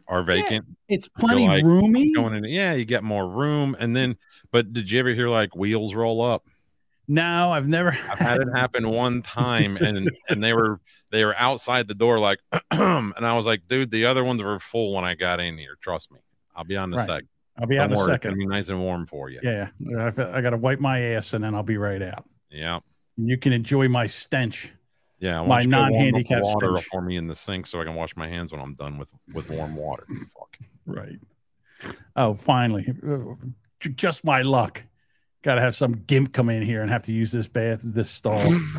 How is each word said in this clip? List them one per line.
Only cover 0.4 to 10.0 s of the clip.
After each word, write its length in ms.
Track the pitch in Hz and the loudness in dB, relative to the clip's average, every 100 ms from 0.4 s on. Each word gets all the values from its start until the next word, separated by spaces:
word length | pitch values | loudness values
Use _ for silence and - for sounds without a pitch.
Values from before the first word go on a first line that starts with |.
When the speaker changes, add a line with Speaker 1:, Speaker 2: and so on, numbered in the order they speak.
Speaker 1:
vacant? 240 | - 110 - - - | 2 -2 -6 -14 -6
Speaker 2:
it's 180 | 202 - | -6 -4
Speaker 1:
you 40 | - | -2
go, 40 | 233 | 2
Speaker 2:
plenty 180 | 247 220 | 4 6
Speaker 1:
like, 160 | 190 | 6
Speaker 2:
roomy. 480 | 165 180 208 240 302 | 6 6 6 6 4
Speaker 1:
going 220 | 311 110 | 2 0
in, 80 | 107 | -2
yeah, 280 | 107 175 190 | -4 -2 0
you 120 | 143 | 0
get 200 | 110 120 | 0 0
more 240 | 107 104 90 | 0 -2 -2
room. 480 | 104 147 147 139 131 | -2 0 0 0 -2
And 160 | 117 | -2
then, 220 | 123 127 117 _ - _ | 0 0 -2 _ -20 _
but 220 | 120 107 | 2 2
did 180 | 117 95 | -2 -2
you 80 | 120 | 0
ever 120 | 127 | 2
hear, 180 | 117 120 | 2 2
like, 260 | 113 104 | 2 2
wheels 400 | 85 101 110 107 | 0 0 0 -2
roll 260 | 104 117 113 | -2 0 2
up? 240 | 120 113 _ _ _ _ _ _ - | 0 0 _ _ _ _ _ _ -2
Speaker 2:
No, 460 | 151 170 170 175 | 0 2 2 2
I've 160 | 156 139 | 2 2
never 220 | 165 175 131 - | 2 2 -2 -4
Speaker 1:
I've 80 | - | -2
had 220 | 151 127 | 2 2
it 80 | 127 | 0
Speaker 2:
<laughs> 40 | |
Speaker 1:
happen 340 | 127 127 123 110 | 0 0 0 0
one 320 | 113 123 120 | 2 0 0
time, 540 | - 120 123 117 101 98 | -4 -2 0 2 2 2
and, 340 | 131 98 | 0 0